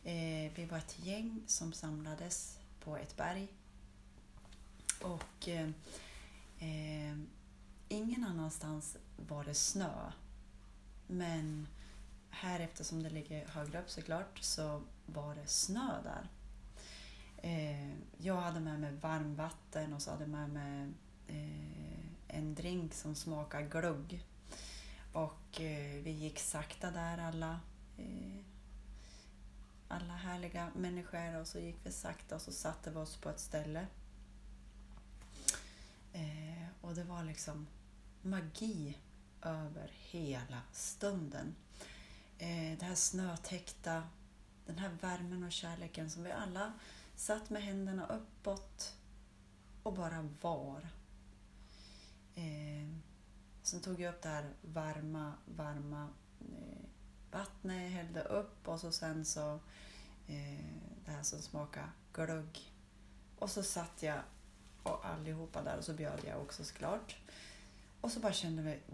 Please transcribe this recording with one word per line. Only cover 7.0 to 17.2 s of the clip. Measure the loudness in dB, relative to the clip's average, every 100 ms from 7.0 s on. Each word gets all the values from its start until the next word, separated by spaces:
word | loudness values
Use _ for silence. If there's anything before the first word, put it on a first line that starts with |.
| 2 0 -2 -8 -14 -14 -14 -12 0
ingen | 2 4 4
annanstans | 4 4 4 2 0 0 0 -4 -8 -8
var | -2 0
det | 4 8
snö. | 8 8 4 2 -2 -4 -8 -10 -10 -12 -14 -14 -12 -12 0
Men | 2 4 4 4 2 -2 -6 -10 -8 -8 -10 -10
här, | -2 2 4
eftersom | 2 0 0 2
det | 2
ligger | 0 0 -2 -2
högre | -2 0 0
upp | -2
såklart, | -2 2 2 2 0
så | 2 4 4 2 -2 -8 -4
var | -2 0 -2
det | 4
snö | 6 8 6 4 2
där. | 0 -2 -4 -8 -10 -8 -10 -10 -10 -10 -10 -10